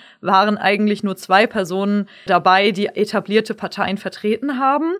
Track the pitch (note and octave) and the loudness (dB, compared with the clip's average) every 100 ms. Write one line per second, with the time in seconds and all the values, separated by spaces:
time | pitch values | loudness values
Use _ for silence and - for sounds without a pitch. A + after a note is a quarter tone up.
0 | - _ F3+ F#3+ G#3 G3+ F#3+ G#3 G#3+ G#3 | -20 _ 0 2 2 0 0 2 0 0
1 | G3+ F#3+ - F#3+ A3+ A3 F3 F#3+ G3+ G#3 | -4 -6 2 2 4 0 -4 -2 0 -2
2 | G3 - - F3+ F#3 F#3+ G#3 F#3+ G3+ F3 | -4 -10 0 2 4 4 4 0 -4 -2
3 | G#3 G3+ G3 G#3+ A3 G#3+ F#3+ - F#3+ G3+ | -2 -2 0 0 0 -6 -8 -4 -4 -4
4 | F#3 - G#3 A3+ C#4 B3+ C4+ C#4+ E4 | -8 -6 -4 -2 -4 -2 0 0 -2